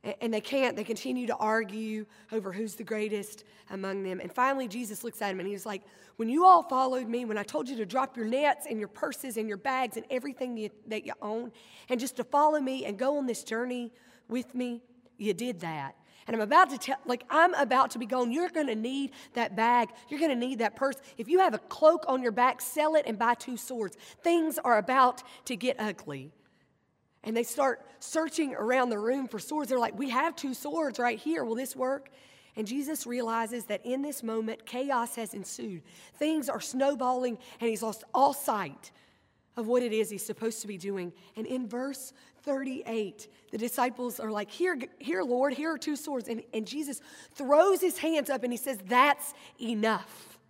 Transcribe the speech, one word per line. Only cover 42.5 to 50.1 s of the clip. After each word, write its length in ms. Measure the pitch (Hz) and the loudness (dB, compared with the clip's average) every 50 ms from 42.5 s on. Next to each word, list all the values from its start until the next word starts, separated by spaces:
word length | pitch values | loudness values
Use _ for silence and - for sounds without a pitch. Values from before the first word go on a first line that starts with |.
| 277 269 269 277 254 254 - - 226 226 214 190 - - - - _ _ _ _ | -2 -2 -2 -4 -6 -8 -8 -6 -4 -4 -4 -4 -6 -12 -20 -20 _ _ _ _
the 80 | - 220 | -8 -6
disciples 600 | 220 240 - - 247 254 240 254 247 247 - - | -4 -4 0 0 0 0 0 -4 -6 -6 -6 -6
are 100 | - 220 | -6 -4
like, 220 | 220 208 208 208 | -4 -4 -6 -6
"Here, 240 | - - 339 370 349 | -4 -2 0 0 0
g-, 120 | 269 233 - - - | -2 -4 -8 -12 -12
here, 240 | - 233 330 370 349 | -6 -4 -2 -2 0
Lord, 320 | 254 247 247 262 285 262 | 0 2 2 2 2 0
here 160 | 233 302 320 | 0 -2 -4
are 80 | 320 277 | -4 -4
two 160 | - - 302 | -4 -4 -4
swords." 340 | 277 - - 285 254 214 - | -4 -4 -4 -4 -4 -4 -4
And, 140 | 240 220 226 - - | -6 -8 -8 -6 -6
and 140 | 220 220 - | -6 -6 -4
Jesus 340 | 240 285 311 277 269 - - - - - - - | -6 -6 -6 -6 -6 -10 -12 -16 -20 -20 -20 -20
throws 500 | _ - 285 247 285 302 349 403 381 - | _ -8 2 4 6 8 8 8 6 4
his 160 | 370 370 - - | 4 0 0 0
hands 320 | - 320 330 302 285 - | 0 2 2 2 2 0
up, 140 | 277 254 247 | -2 -2 -2
and 100 | 247 240 | -2 -4
he 40 | 233 | -4
says, 200 | - 277 269 196 196 | -4 -4 -6 -6 -4
"That's 480 | 185 240 247 269 294 285 - - - - - - - - _ | 2 6 6 8 8 6 2 0 -12 -12 -14 -18 -20 -16 _
enough. 800 | - 226 233 214 208 220 220 - - - | -6 -4 -2 0 2 2 2 0 -2 -8